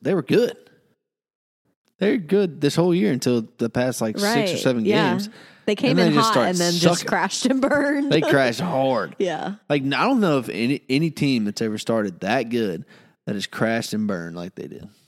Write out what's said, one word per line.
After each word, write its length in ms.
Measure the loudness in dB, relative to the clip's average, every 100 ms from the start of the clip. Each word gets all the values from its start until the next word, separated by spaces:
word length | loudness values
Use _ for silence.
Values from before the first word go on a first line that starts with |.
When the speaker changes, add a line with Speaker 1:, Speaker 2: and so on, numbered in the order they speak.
Speaker 1:
they 120 | -2 -2
were 80 |
good. 320 | 2 2 2 -2 -16 _ _ _ _ _ _ _ _ _ _ _ _ -4
They're 180 | 0 0
good 440 | 0 0 0 0
this 140 | -2 2
whole 180 | 2
year 180 | 4 2
until 360 | 0 2 0 -2 -4
the 120 | -4
past, 320 | 0 -2 -2
like, 160 | -4 -2
six 40 |
or 160 | 0 0 0
Speaker 2:
Right. 60 | 0
Speaker 1:
seven 260 | 0 0 2
Speaker 2:
Yeah. 260 | 2 2
Speaker 1:
games. 180 | 0 -4 -12 -20 -10 -4
Speaker 2:
They 100 | -2
came 160 | 0
Speaker 1:
And 80 | 4
Speaker 2:
in 100 | 4
Speaker 1:
they 40 | 4
just 100 | 4
Speaker 2:
hot 40 |
Speaker 1:
start 140 | 2 2
Speaker 2:
and 80 | 2
then 160 | 0
just 260 | 2 2 2
Speaker 1:
sucking. 60 | 0
Speaker 2:
crashed 360 | 0 0 -2 0
and 120 | 0
burned. 520 | 2 2 2 0 2
Speaker 1:
They 100 | 2
crashed 400 | 4 4 2 0
hard. 540 | -2 0 0 0 -2 -4
Speaker 2:
<laughs> 40 |
Yeah. 360 | -4 -4 -6 -10 -2
Speaker 1:
Like, 140 | -2
I 200 | 0 0 2
don't 120 | 2
know 180 | 2 2
if 100 | 0
any, 320 | -2 -2 -2 -2
any 200 | 0 0
team 360 | 0 0 0 -2
that's 160 | -2
ever 160 | -4 -4
started 420 | -2 -2 -2 -4
that 220 | -2 -2 -2
good 360 | -2 -2 -4 -10 -20 -20 _ -8
that 80 | -8
has 120 | -6
crashed 460 | -4 -2 -2 -4
and 140 | -4 -4
burned 280 | -4 -8 -10
like 200 | -12 -12
they 120 | -14
did. 200 | -14 -18 _